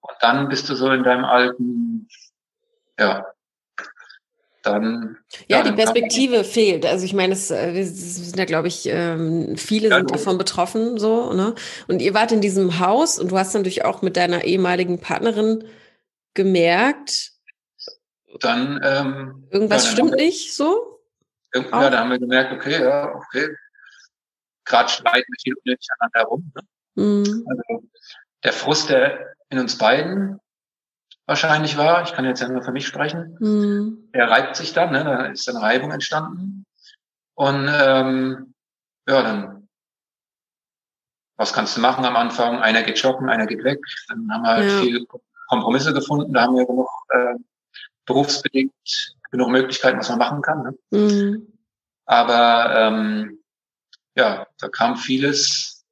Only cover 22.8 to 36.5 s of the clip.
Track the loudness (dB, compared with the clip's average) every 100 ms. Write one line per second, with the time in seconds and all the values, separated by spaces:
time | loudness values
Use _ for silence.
22.8 | 2 2 -2 -8 -8 -4 -4 -6 _ _
23.8 | -20 -20 _ _ _ _ _ _ 2 2
24.8 | 2 0 2 2 0 -8 -8 -6 -4 -4
25.8 | -4 -4 -2 0 0 -2 -8 -16 -18 _
26.8 | _ -2 0 2 0 -4 -6 -8 -6 -8
27.8 | -8 _ -20 -20 _ _ -4 -2 0 0
28.8 | 2 2 2 -2 -12 -18 _ -6 -4 0
29.8 | 2 4 2 -4 -4 -8 _ _ _ _
30.8 | _ _ _ _ -4 -2 2 2 0 0
31.8 | 4 4 2 -4 -4 -2 -4 -4 -4 -6
32.8 | -6 -4 -4 -4 -10 -4 0 2 2 0
33.8 | -4 -8 -6 0 4 4 2 -6 -4 0
34.8 | 0 0 0 -2 -4 -8 -8 -4 0 0
35.8 | -2 -6 -4 -4 -6 -10 -10